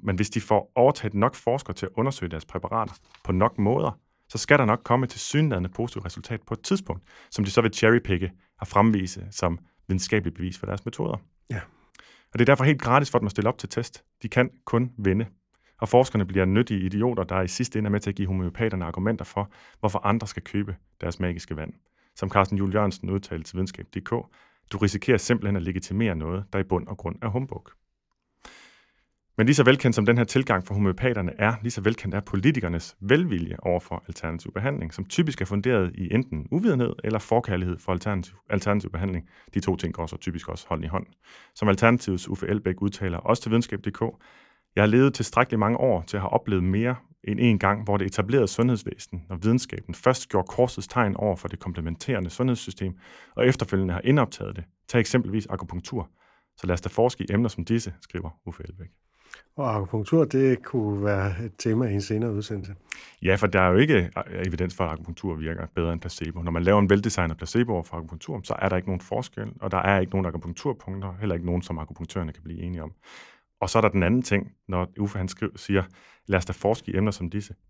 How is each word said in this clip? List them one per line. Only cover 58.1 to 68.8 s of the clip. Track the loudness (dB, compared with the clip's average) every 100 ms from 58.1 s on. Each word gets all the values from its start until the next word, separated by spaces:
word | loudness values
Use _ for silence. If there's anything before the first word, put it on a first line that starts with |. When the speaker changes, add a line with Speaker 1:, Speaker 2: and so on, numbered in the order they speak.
| -10 -10 -12 -14
Speaker 1:
Uffe | -14
Elbæk. | -14 -16 -18 _ _ _ _ -20 _ -4
Speaker 2:
Og | -2 0
akupunktur, | -2 -4 2 2 4
det | 4 4 2
kunne | -2 -2 0 0
være | 0 2 0 -2 -8
et | -4
tema | 0 0 2
i |
en | 0
senere | -2 -2 -2
udsendelse. | -4 -6 -8 -10 -14 -14 -16 -16 -4
Speaker 1:
Ja, | 0 2
for | 2
der | 4
er | 6
jo | 6
ikke, | 6 4 2 -4 -8
øh, | -6 -4
evidens | -2 -4 -2
for, |
at | -4
akupunktur | -4 -10 -8 -6 -6
virker | -6 -8 -8 -2
bedre | -2
end | -2
placebo. | -6 -8 -8 -6
Når | -4
man | 0
laver | 4 6
en | 8
veldesignet | 6 4 0 -2 -2
placebo | -4 0 0
over | -2
for | -6 -10
akupunktur, | -10 -12 -10 -10
så | -6 -2
er | -2
der |
ikke | -2